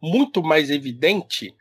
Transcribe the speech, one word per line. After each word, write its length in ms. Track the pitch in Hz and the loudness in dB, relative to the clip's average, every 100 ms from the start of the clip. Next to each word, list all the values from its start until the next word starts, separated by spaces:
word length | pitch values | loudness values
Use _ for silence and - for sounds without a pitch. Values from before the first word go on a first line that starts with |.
muito 400 | 156 202 285 - | 0 2 2 0
mais 280 | 160 156 143 | 2 2 2
evidente, 840 | 143 139 120 156 202 - - 101 _ | -2 -4 -2 0 0 -4 -10 -12 _